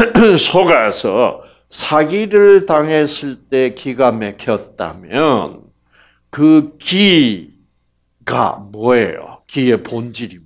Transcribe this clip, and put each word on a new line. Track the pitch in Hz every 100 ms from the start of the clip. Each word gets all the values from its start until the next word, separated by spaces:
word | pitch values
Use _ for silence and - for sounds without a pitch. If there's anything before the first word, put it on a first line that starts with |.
| 233 -
<clears throat> | 226 175
속아서 | - 180 180 147 110 - 113 101 117 - - _ _
사기를 | - - 151 156 196 214 208 202 196 185
당했을 | 151 156 156 147 - 143 127 _
때 | 131 127 -
기가 | 139 123 127
막혔다면 | 110 104 101 - 104 - - 85 82 87 117 156 117 80 - - _ _ _ _ _ _
그 | - 151 156 147 -
기가 | - 185 202 170 127 95 80 _ _ _ _ _ _ _ 117 123 110 - 101
뭐예요? | 104 117 123 101 78 - - _
기의 | 143 127 107
본질이 | - 117 120 113 113 90